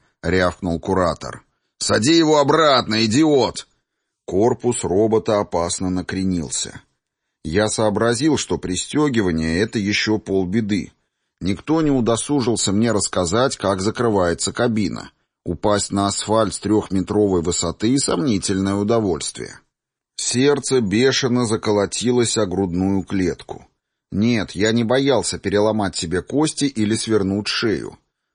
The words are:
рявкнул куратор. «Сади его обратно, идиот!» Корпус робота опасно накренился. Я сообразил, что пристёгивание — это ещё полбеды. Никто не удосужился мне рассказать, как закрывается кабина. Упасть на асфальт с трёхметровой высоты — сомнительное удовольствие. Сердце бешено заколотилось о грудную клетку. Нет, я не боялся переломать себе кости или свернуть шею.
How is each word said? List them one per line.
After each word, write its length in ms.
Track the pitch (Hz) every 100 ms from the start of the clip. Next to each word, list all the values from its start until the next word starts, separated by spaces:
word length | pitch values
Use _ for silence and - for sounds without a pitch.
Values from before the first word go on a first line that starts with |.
| _ _
рявкнул 580 | 85 92 90 - 90 82
куратор. 640 | 95 92 87 73 65 - _ _ _ -
«Сади 340 | - 107 117
его 240 | 165 156 151
обратно, 640 | 139 156 156 127 110 110
идиот!» 640 | 113 120 160 143 101 - - _ _ _ _ _ -
Корпус 580 | 90 117 120 120 120
робота 560 | 85 92 110 110 110 104
опасно 500 | 98 87 87 - 95
накренился. 920 | 90 87 95 95 90 69 - - - - _ _ _ _ _
Я 240 | 80 90 107
сообразил, 720 | - 107 101 117 117 156 131
что 200 | - 87
пристёгивание — 1040 | 95 90 - 139 151 113 92 80 80 82
это 200 | 110 117
ещё 380 | 101 104 - 107
полбеды. 760 | - 95 90 107 104 101 - - _ _ _ -
Никто 400 | 87 98 - 160
не 100 | 151
удосужился 800 | 135 113 117 - 147 117 110 -
мне 220 | 98 117
рассказать, 640 | 104 - 98 90 107 127 -
как 240 | 98 98
закрывается 720 | 98 104 117 101 87 82 -
кабина. 580 | - 120 110 90 57 - _ _ _
Упасть 480 | - 82 104 104 -
на 160 | 101 101
асфальт 460 | - - 110 104
с 60 | -
трёхметровой 840 | 101 107 - 98 87 104 104 92
высоты — 560 | 82 85 85 - 110 139
сомнительное 760 | - 180 156 98 - 95 98 101
удовольствие. 840 | 104 117 104 76 - - 53 - _ _ _ _ _ -
Сердце 640 | - 120 139 143 - 131
бешено 640 | 107 104 135 - 131 123 117
заколотилось 920 | 110 110 104 98 - 117 123 117 -
о 80 | 101
грудную 580 | 92 98 87 95 98
клетку. 640 | 85 98 90 - - - - _ _ _ _
Нет, 420 | 95 113 117 87
я 200 | 87 107
не 140 | 117 113
боялся 520 | 131 139 120 87 87
переломать 600 | 101 101 107 107 98 -
себе 240 | 85 87
кости 440 | - 131 156 - 143
или 300 | 110 104 110
свернуть 520 | - 107 95 101 101
шею. 500 | - 117 80 52 - _ _ _